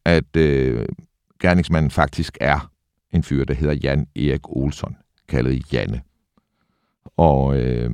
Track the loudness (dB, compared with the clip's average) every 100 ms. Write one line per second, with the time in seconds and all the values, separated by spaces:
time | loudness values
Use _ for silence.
0 | 2 2 2 2 2 2 0 -2 -6 -10
1 | -16 _ _ -2 2 2 2 0 0 0
2 | -2 -2 -8 -2 0 0 -4 _ _ _
3 | _ -2 0 -2 -2 -2 -2 0 0 -2
4 | -2 -2 -2 -2 -4 -4 -4 -4 -10 -12
5 | _ _ -6 -2 0 -2 -2 -4 -4 -6
6 | -10 _ _ _ _ _ _ _ _ _
7 | -8 2 4 4 2 0 0 -2 -4